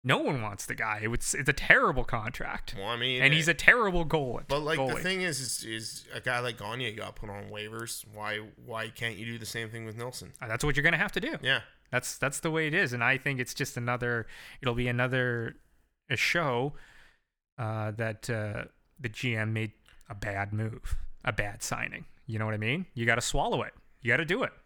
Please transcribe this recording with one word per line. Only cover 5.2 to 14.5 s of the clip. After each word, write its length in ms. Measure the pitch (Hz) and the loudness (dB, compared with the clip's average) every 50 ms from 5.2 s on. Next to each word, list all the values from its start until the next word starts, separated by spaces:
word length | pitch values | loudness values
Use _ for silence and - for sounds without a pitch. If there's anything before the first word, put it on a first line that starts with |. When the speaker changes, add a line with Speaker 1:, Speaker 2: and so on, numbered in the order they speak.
Speaker 2:
is, 180 | 185 175 147 127 | 0 0 -2 -2
is, 240 | 135 113 - - - | -4 -4 -6 -6 -6
is 440 | 113 110 110 110 - - - - - 135 | -6 -6 -6 -8 -8 -12 -12 -14 -12 -12
a 60 | 120 | -6
guy 200 | - 127 123 123 | -2 -2 0 0
like 180 | 123 123 117 | 0 -2 -4
Gagne 340 | 117 104 104 113 123 127 113 | -6 -6 -6 -4 -2 -4 -4
got 240 | 104 110 101 98 - | -4 -6 -8 -8 -8
put 140 | - - 107 | -10 -10 -10
on 160 | 98 101 101 | -8 -10 -10
waivers. 580 | 104 104 104 104 107 110 113 117 113 - - - 104 107 | -10 -8 -8 -8 -8 -8 -8 -8 -8 -8 -10 -12 -14 -12
Why, 280 | 107 107 107 104 107 107 104 - - 120 | -8 -6 -4 -4 -4 -6 -10 -16 -18 -14
why 240 | 123 113 113 110 113 | -10 -8 -6 -6 -8
can't 260 | 110 - 117 117 110 | -6 -4 -4 -4 -4
you 100 | - 113 | -6 -8
do 120 | 117 117 | -8 -8
the 80 | 117 110 | -8 -8
same 240 | - - 117 113 110 | -6 -6 -6 -6 -6
thing 160 | 113 117 113 | -8 -10 -10
with 100 | 110 107 | -10 -8
Nilsson? 380 | 117 120 127 123 - 90 69 - - | -8 -8 -8 -10 -12 -14 -14 -14 -12
Speaker 1:
Uh, 60 | 127 | -6
that's 180 | 113 110 117 - | -4 -2 2 2
what 100 | 151 139 | 2 2
you're 80 | 151 147 | 4 4
gonna 140 | 165 165 | 4 4
have 160 | 151 202 208 - | 4 2 0 0
to 80 | 196 | -2
do. 160 | 220 302 320 - | -2 -2 -4 -2
Speaker 2:
Yeah. 200 | - 127 135 117 - - _ _ _ _ | 0 0 0 0 -2 -8 _ _ _ _
Speaker 1:
That's, 280 | - 127 - - - | -2 -2 -2 -2 -4
that's 240 | - - 135 139 - | -2 -2 -2 -2 -2
the 100 | - 165 | -2 0
way 160 | 156 160 160 | 0 0 0
it 60 | 151 147 | 2 2
is. 180 | 185 196 131 | 2 2 2
And 100 | 123 123 | 0 2
I 160 | 117 123 135 | 2 2 2
think 220 | 135 - 147 139 127 | 2 0 -2 -2 -2
it's 140 | 123 - - | -4 -4 -2
just 240 | - 143 - - | -4 -4 -4 -2
another, 500 | 123 120 120 123 120 123 120 120 117 110 - - - - - | -4 -2 -2 0 0 0 0 0 0 -2 -6 -12 -16 -16 -18